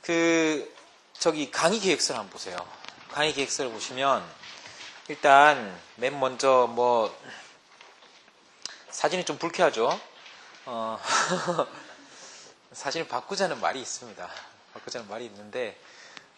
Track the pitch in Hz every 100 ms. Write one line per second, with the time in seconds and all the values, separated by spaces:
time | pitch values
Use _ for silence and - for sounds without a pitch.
0 | - 170 165 165 160 151 - - - -
1 | _ - 170 156 143 - 160 220 190 143
2 | - 127 98 - 95 87 90 - - -
3 | - 147 156 139 131 - 131 110 - 131
4 | 139 120 85 - - - - - - -
5 | - 147 147 139 147 143 104 90 - -
6 | 127 143 131 123 139 131 120 117 123 120
7 | 107 - - - - - _ - - -
8 | - - - _ _ _ - - - -
9 | 151 185 170 143 165 - 165 113 120 190
10 | - - - - - - - 117 113 110
11 | - - - 180 175 165 135 - - -
12 | - - - - - - _ - 143 156
13 | 156 120 - 196 190 131 85 131 117 -
14 | 120 92 90 - - - - 113 - 127
15 | 104 110 120 101 104 123 113 - - -
16 | - - -